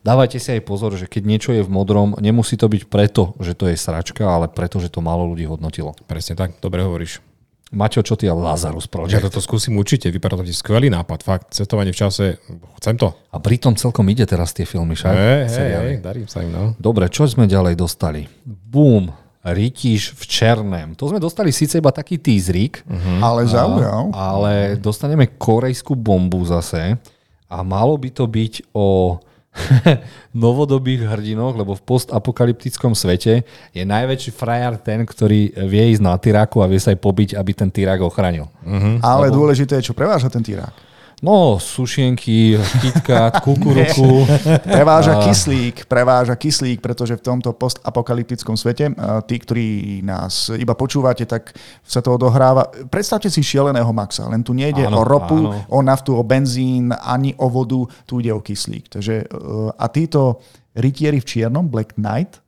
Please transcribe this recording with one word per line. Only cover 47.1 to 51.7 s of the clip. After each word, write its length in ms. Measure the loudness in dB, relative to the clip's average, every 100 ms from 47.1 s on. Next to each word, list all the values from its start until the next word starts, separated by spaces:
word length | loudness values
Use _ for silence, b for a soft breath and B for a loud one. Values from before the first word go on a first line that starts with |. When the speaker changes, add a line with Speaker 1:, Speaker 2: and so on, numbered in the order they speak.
| -4
Speaker 3:
v 60 |
tomto 260 | -2 -2 -2
postapokalyptickom 1040 | -4 -4 -4 -4 -4 -2 -4 -4 -6 -4
svete, 400 | -2 -2 -2 -2
a 240 | -2 -4 -4
tí, 160 | -2
ktorí 320 | -6 -4 -4 -2 -4 -6 -6
nás 460 | -6 -6 -6 -6 -6
iba 260 | -4 -4 -2
počúvate, 480 | -2 0 0 0 -4
tak 240 | -6 -8 B B